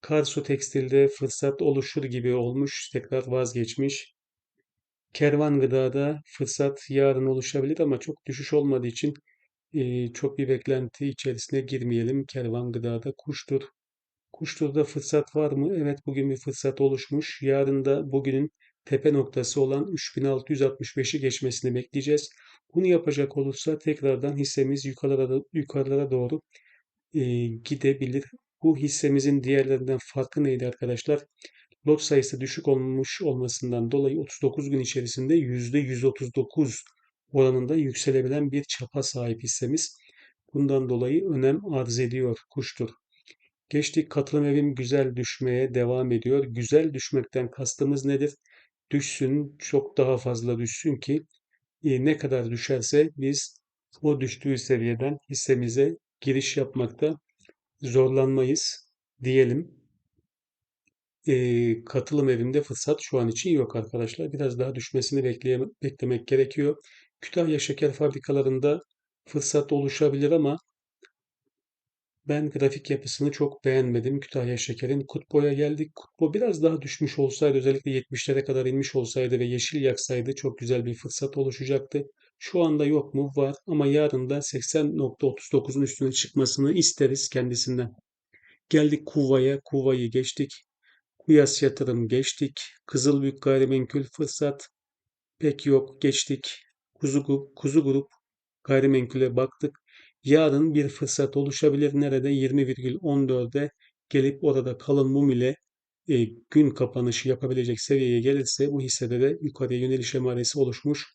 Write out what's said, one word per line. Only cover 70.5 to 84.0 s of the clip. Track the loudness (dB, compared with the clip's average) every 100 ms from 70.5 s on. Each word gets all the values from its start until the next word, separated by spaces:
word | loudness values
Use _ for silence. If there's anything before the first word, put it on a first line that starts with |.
| -2 _ _ _ _ -20 _ _ _ _ _ _ _ _ _ _ _ -6
ben | -4 -2
grafik | 0 -2 -2 -6
yapısını | -6 -6 -4 -4
çok | -2 -4 -2
beğenmedim | 0 2 2 0 -2 -4
Kütahya | -4 -4 -4 -4
Şeker'in. | -6 -6 -4 -4 -4
Kutbo'ya | -10 0 2 2
geldik. | 2 -2 -2 -6
Kutbo | -10 -20 _ 0
biraz | 2 0 2
daha | 2 2
düşmüş | -6 -4 -4 0
olsaydı, | 0 2 2 4
özellikle | 2 0 0
yetmişlere | -4 -4 -8 -2 -2
kadar | 0 -2 0
inmiş | 0 0 -2
olsaydı | -2 -2 0 0
ve |
yeşil | 0 -2 -2 0
yaksaydı | 0 0 -2 -4 -4
çok | -4 -6 -6
güzel | -2 -2
bir | -2
fırsat | -6 -10 -6 -6 -2
oluşacaktı. | -4 -4 -2 -2 -2 -6 -6 _ _ _
Şu | -4 2
anda | 2 2 2
yok | 2 0
mu? | -4 -2 0
Var | -2 -2 -4
ama | 0 2
yarın | 4